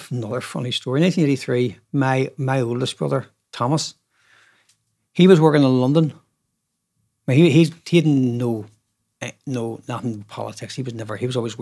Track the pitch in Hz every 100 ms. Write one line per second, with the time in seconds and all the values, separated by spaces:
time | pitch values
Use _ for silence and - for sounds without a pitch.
0 | - 123 107 120 - - 127 - 127 135
1 | 185 180 147 135 - 123 123 - _ 147
2 | 131 131 135 - 131 135 117 120 131 -
3 | 147 135 - _ _ - 120 156 - -
4 | _ _ _ _ _ _ _ _ _ _
5 | _ - 185 175 160 147 135 127 127 156
6 | 156 - _ _ _ _ _ _ _ _
7 | _ _ - 131 170 147 165 - - 170
8 | 156 139 127 120 120 113 104 _ _ _
9 | _ _ - - - 127 113 113 - 117
10 | 120 107 104 - 110 107 113 - 123 113
11 | 107 107 123 127 113 113